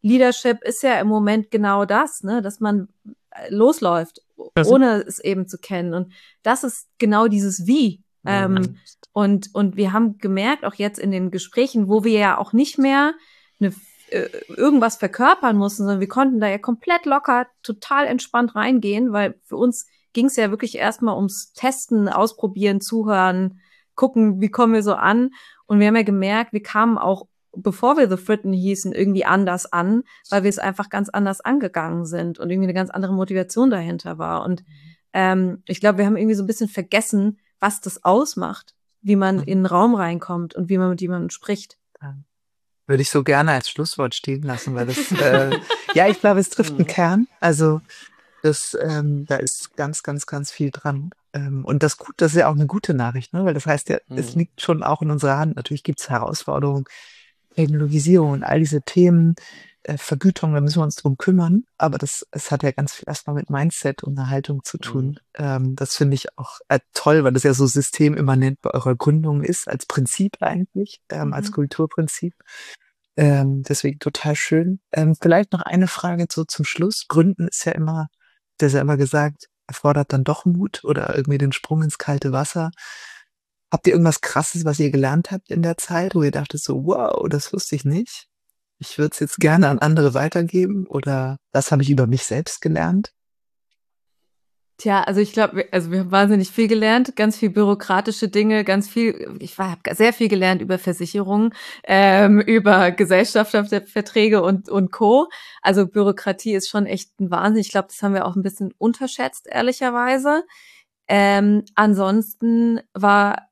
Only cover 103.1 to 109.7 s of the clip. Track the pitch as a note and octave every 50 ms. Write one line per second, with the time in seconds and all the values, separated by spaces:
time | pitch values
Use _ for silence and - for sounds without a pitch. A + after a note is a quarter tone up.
103.1 | F#3+ F#3 G#3+ - - A3 G#3+ G#3 - G#3+ G#3 G#3 - G3+ G3+ - - G#3+ G#3 -
104.1 | - A3+ G#3 A3 G#3 G#3 E3+ F3+ G3 F#3+ G3+ - - G3 F#3+ F3+ - - A3+ G#3
105.1 | A#3 C4+ D#4+ E4 - - - - - - - - F#3+ G3 G3 F3+ _ G#3 G3+ G3+
106.1 | G3 G3+ - G3+ F#3+ G3 - A3 G#3 F#3+ F#3+ - - G#3 G3+ - - F#3 - _
107.1 | _ _ G3 F3+ F3 E3+ F3+ G#3 G#3+ A3 G3+ - - G3+ F#3+ _ - - - G3+
108.1 | G3 F#3+ - - F3 G3 F#3 G3 G3 - G3 F#3 - _ - A3+ A#3 - C4+ B3+
109.1 | - - B3+ C4 - - _ - - - A#3 B3